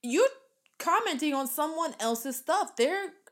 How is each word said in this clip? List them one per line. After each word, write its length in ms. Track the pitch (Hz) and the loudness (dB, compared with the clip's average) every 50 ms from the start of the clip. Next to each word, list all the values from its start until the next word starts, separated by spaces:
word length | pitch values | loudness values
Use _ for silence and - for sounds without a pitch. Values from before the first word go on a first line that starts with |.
you're 260 | - 240 240 339 494 539 - - - _ _ _ _ _ _ - | -6 0 2 4 4 4 2 -2 -16 _ _ _ _ _ _ -6
commenting 540 | - 330 339 427 466 403 320 247 302 302 277 | 0 2 2 2 2 0 -2 0 0 0 0
on 140 | 269 269 | 0 -2
someone 460 | 247 - - 302 311 320 320 330 311 - - | -2 -2 -2 -2 -2 -2 -4 -4 -4 -4 -2
else's 360 | 214 226 233 226 - 277 247 | -2 -2 -2 -2 -4 -6 -8
stuff. 380 | - - - 330 - 269 247 - | -4 -2 0 0 0 0 0 0
They're, 380 | - 233 285 359 392 403 381 - _ _ - | 2 2 2 2 0 -4 -6 -10 _ _ -20